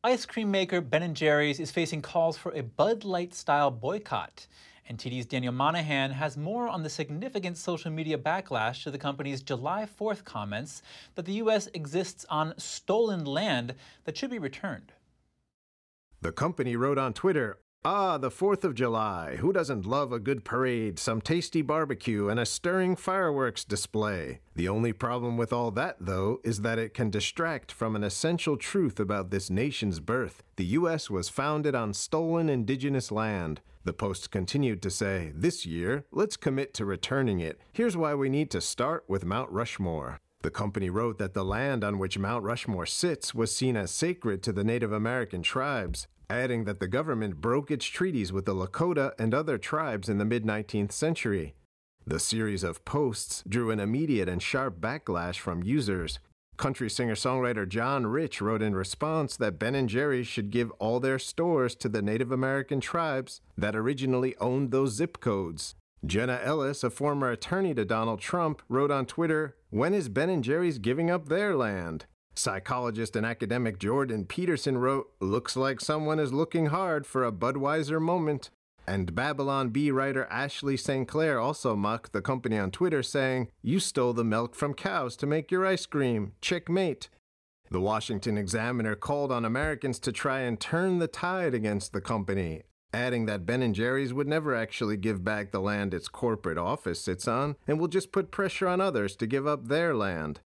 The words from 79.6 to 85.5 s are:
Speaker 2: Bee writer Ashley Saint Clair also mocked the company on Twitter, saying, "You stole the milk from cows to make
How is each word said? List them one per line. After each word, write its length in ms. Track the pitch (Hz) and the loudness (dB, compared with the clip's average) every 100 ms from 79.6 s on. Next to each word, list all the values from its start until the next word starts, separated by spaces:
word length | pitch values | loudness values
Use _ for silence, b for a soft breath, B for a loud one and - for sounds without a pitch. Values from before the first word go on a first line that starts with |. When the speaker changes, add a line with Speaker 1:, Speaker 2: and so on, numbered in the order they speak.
| 127 | 2
Speaker 2:
Bee 240 | 123 147 | 2 2
writer 320 | 131 135 135 | 2 2 0
Ashley 520 | 123 117 139 - 139 135 | -2 -2 -4 -2 -2 0
Saint 300 | - 135 123 | 0 0 0
Clair 320 | 151 160 127 | 2 2 4
also 380 | 123 156 127 107 | 2 0 0 2
mocked 360 | 104 113 - | 2 0 -2
the 80 | 104 | -4
company 380 | 95 131 120 107 | 0 -2 0 2
on 140 | 95 | 0
Twitter, 280 | 95 180 151 | 2 2 2
saying, 460 | 117 143 131 127 117 _ | 0 0 2 0 -2 _
"You 160 | - 180 | 0 2
stole 340 | - - 123 | 2 2 2
the 120 | 117 | 4
milk 320 | 117 110 120 - | 2 2 0 -2
from 180 | 143 | -2
cows 400 | 139 196 185 127 - | -2 -2 0 -2 -2
to 80 | 143 | 0
make 260 | 156 147 | 0 0